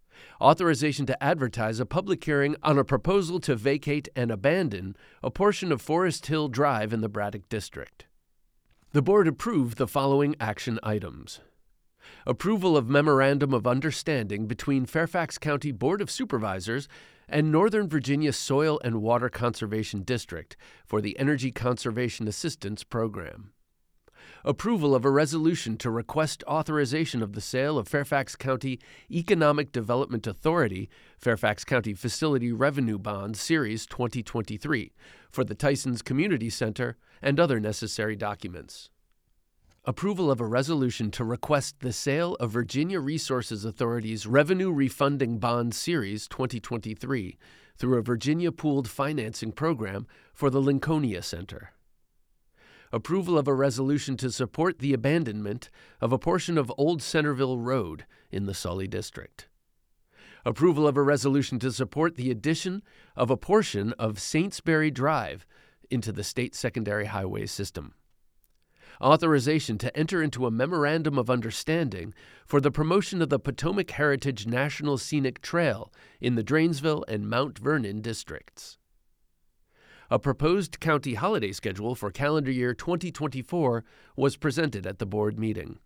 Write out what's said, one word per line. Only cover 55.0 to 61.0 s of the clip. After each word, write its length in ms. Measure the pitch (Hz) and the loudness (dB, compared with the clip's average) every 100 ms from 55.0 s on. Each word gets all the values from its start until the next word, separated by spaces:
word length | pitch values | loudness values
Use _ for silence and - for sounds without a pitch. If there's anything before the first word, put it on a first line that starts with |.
| 131 165 131 104 104 120 - - - - | 2 2 0 -4 -6 -8 -10 -20 -18 -4
of 120 | 117 | 0
a 60 | 127 | 2
portion 400 | 165 175 - 160 | 2 0 2 0
of 140 | 120 - | 0 2
Old 240 | 151 170 | 2 0
Centerville 600 | - 160 151 131 131 127 | 0 0 2 2 0 0
Road 460 | 120 131 87 78 - _ _ | 0 0 -2 -6 -14 _ _
in 140 | 95 98 | -6 -4
the 80 | |
Sully 340 | 95 90 92 95 | -4 -4 -4 -4
District. 580 | 98 - - - - - _ _ _ _ _ _ _ - - | -6 -8 -12 -18 -20 -20 _ _ _ _ _ _ _ -20 -8
Approval 440 | 120 113 175 151 151 | -4 4 4 6 4
of 80 | |
a 60 | 135 | 4